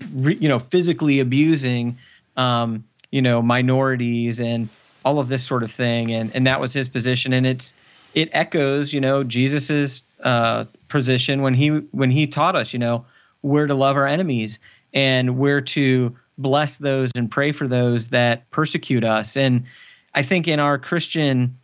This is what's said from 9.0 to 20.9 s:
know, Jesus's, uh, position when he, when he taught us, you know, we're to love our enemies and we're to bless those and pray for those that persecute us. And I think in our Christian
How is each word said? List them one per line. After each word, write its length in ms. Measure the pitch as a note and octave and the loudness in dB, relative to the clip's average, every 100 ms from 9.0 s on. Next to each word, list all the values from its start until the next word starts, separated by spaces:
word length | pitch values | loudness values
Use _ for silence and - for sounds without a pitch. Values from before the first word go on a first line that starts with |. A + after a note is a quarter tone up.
know, 240 | C3 C#3 | 0 0
Jesus's, 800 | C3+ A#2+ C3 D3 C3+ D3+ C#3+ - - _ | 0 0 0 0 0 0 0 -4 -12 _
uh, 440 | B2+ A#2+ A#2 A2+ A2+ - _ | -2 0 0 -2 -6 -14 _
position 520 | D3 B2+ B2+ B2+ C#3 | -2 0 0 0 0
when 120 | C3+ | 2
he, 160 | B2+ D3 | 2 2
when 420 | D3+ D3 - C3 | 2 -2 -2 2
he 160 | C3 D3 | 2 0
taught 300 | - D#3+ F3+ | 0 0 0
us, 160 | A2+ | -2
you 60 | B2+ | -4
know, 260 | A#2+ A#2+ - _ _ _ | -2 -2 -6 _ _ _
we're 260 | C#3+ D3 D3 | 0 2 2
to 60 | |
love 220 | C#3 C3+ C#3 | 2 2 2
our 100 | C#3 | 2
enemies 540 | D#3 F#3 B2 A2 A2+ - _ _ | 0 0 -2 -4 -8 -18 _ _
and 440 | C3+ C3+ B2+ B2+ B2+ | 0 2 2 0 0
we're 240 | C#3 C#3+ | 2 2
to 520 | C#3+ - C#3 B2+ B2 A#2+ _ - | 0 0 2 2 0 -4 _ -6
bless 400 | C3+ C#3 D3+ - | 0 0 0 -4
those 340 | C#3+ C3+ C3 B2 | -2 0 -2 -2
and 140 | A#2 | -4
pray 220 | - C#3+ | 0 -2
for 160 | D3 C#3 | -2 -2
those 400 | B2 B2 A#2+ A2+ | 0 2 0 0
that 420 | B2+ A#2+ A#2 - | 0 2 0 -4
persecute 540 | - D3+ D#3+ - B2+ | -4 -2 -2 -2 0
us. 340 | A2+ A2 G#2+ - | 2 0 -2 -2
And 260 | C3+ B2 B2 - - - _ - | 2 2 -2 -14 -20 -20 _ -4
I 80 | |
think 240 | C3+ F#3 D#3+ | 0 0 0
in 120 | D3+ | 0
our 200 | C#3+ C#3 | 2 0
Christian 800 | - | -2